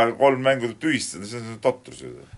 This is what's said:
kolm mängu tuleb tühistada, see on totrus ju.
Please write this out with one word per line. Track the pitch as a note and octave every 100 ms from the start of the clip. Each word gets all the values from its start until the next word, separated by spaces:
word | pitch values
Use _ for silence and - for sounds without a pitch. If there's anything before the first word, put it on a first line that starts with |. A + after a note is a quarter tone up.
| A#2 A2
kolm | C#3 C3
mängu | C3+ C3+
tuleb | A#2 G#2+
tühistada, | D#3+ C3 - F2 G2+
see | A#2+
on | A2+ A2+
totrus | B2+ - - -
ju. | B1+ A#1+ -